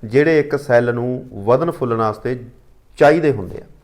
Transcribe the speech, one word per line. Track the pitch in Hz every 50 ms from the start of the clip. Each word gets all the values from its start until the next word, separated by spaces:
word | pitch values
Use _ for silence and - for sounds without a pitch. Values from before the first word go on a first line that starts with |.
| -
ਜਿਹੜੇ | 107 107 135 151 160 160 151
ਇੱਕ | 147 147 -
ਸੈੱਲ | 139 - - 123 120 120 120 120
ਨੂੰ | 120 120 127 123 123 - -
ਵਧਣ | - 104 98 104 120 135 160 175
ਫੁੱਲਣ | - - 135 120 117
ਵਾਸਤੇ | 113 113 110 107 - - 120 127 123 113 113 _ _ _ _ _ _ _ _ _
ਚਾਹੀਦੇ | - 151 143 151 175 156 151
ਹੁੰਦੇ | 131 101 95 87 - -
ਆ। | - _ - _